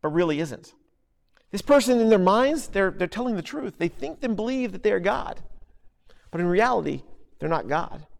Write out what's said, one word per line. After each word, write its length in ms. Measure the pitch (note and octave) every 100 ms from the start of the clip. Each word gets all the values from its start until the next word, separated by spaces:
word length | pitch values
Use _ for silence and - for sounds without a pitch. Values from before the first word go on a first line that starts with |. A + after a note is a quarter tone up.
but 80 | D3+
really 300 | D#3 F3 D3+
isn't. 340 | D#3+ A#2 - _ _ _ _ _ _ _ _
This 100 | G3+
person 360 | - C#4+ A3+ B3
in 100 | A3+
their 100 | G#3+
minds, 480 | F#3 G#3+ C4 D#4 -
they're, 240 | G3 F#3+
they're 160 | - F3+
telling 280 | G#3 B3 G#3
the 60 |
truth. 380 | D#3+ D4 G3+ -
They 80 | E3+
think 320 | - C#4 D#4+
and 140 | B3+ G#3
believe 360 | A3 C4 B3
that 120 | F#3
they 80 | G#3+
are 80 | G3
God, 420 | F3+ B3 - - - - - - - _ _ - -
but 80 | E3+
in 80 | F3
reality, 540 | F3+ A#3 A#3 D3+ C3+ - - - -
they're 100 | D3
not 180 | D#3+ G2
God. 380 | D3+ - E3 D3+